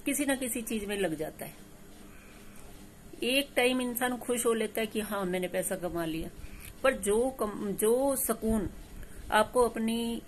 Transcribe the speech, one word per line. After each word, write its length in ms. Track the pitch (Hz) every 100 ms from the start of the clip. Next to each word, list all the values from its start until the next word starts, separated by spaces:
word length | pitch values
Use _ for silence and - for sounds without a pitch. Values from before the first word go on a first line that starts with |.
किसी 200 | - 277
ना 100 | 285
किसी 280 | 262 254 247
चीज 220 | 226 220
में 140 | 202 202
लग 160 | 185
जाता 300 | 151 156 -
है। 100 | - - - - - - - - - - - - - - - - - -
एक 280 | 240 269 277 -
टाइम 240 | 247 254
इंसान 360 | 247 240 247 247
खुश 300 | - 247 240
हो 60 |
लेता 280 | 226 214 226
है 60 | 220
कि 140 | 220
हाँ, 240 | 208 202
मैंने 240 | 185 180 180
पैसा 280 | 185 180 185
कमा 280 | 175 170
लिया, 260 | 160 160 165 - - - - -
पर 120 | 262
जो 360 | 214 196 214 262
कम-, 420 | 262 214 202 208
जो 440 | 190 214 247 277 269
सुकून 540 | - 214 220 220 180 - - - - - -
आपको 360 | 214 214 247 233
अपनी 540 | 226 226 233 233 233